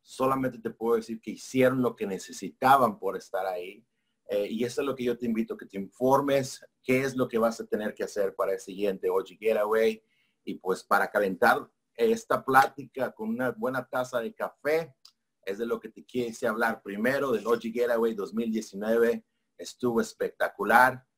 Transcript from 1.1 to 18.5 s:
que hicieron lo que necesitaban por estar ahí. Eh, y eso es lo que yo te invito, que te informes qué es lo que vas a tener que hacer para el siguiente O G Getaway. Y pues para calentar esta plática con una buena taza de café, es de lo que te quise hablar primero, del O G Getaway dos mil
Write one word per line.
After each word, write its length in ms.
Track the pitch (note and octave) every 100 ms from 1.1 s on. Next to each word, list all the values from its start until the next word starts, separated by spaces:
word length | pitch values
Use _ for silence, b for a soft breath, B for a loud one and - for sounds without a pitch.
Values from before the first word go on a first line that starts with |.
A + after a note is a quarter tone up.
| A2+
que 100 | -
hicieron 500 | - - C3 B2+ C3
lo 140 | B2
que 140 | - G2+
necesitaban 880 | F#2+ - - F#2 - C3 C#3 A#2+ G2
por 180 | F#2+ F#2+
estar 300 | - F#2+ F#2+
ahí. 400 | F2+ F2+ G#2 _ _ _ _ _
Eh, 220 | G#2 G2+
y 140 | A2
eso 160 | A#2+ B2
es 60 | C#3
lo 100 | C3
que 80 |
yo 120 | B2 A#2+
te 100 | B2
invito, 300 | A2 A2+ -
que 100 | -
te 120 | G2
informes 880 | G2 _ B2+ C3+ C#3 C#3 C3 - - _
qué 200 | - B2+
es 120 | C3+
lo 140 | B2+ A#2+
que 100 | A3
vas 220 | A2+ -
a 60 | A3+
tener 280 | G#3+ G#3+
que 80 | -
hacer 320 | G#2 G#3 G3
para 180 | - F#2+
el 40 | F#2+
siguiente 500 | - F#2 G2+ F#2+ F#2
O 100 | F#2
G 200 | F#2 -
Getaway. 640 | G#2+ G#2+ G#2 A2 A2+ A2 _ _ _ _
Y 120 | - F#2+
pues 260 | F#2 F#2
para 260 | - G2+ F#2+
calentar 640 | G#2 G2+ F#2 A#2+ A2+ - _ _ -
esta 480 | A#2 A2+ - B2+
plática 680 | A#2 C3 C3+ - C3+ - A#2+
con 160 | - A2
una 240 | A#2 B2+
buena 360 | A2 A#2+ C3 B2
taza 300 | C3 B2+ B2
de 160 | A2+
café, 640 | A2+ G#2 - C#3+ D#3+ D#3+ _ - _ _ _
es 140 | F#2 G2+
de 80 | A#2
lo 120 | A2+
que 120 | A2+
te 140 | -
quise 440 | - B2 A#2+ A2+ A#2+
hablar 340 | G#2+ A#2 A2
primero, 480 | - G2+ A#2+ C#3 C#3
del 160 | A2+ G2+
O 60 |
G 200 | A#2 A2+
Getaway 420 | A2+ A#2+ A#2 A2+
dos 200 | G#2 F#2+
mil 160 | A2 A#2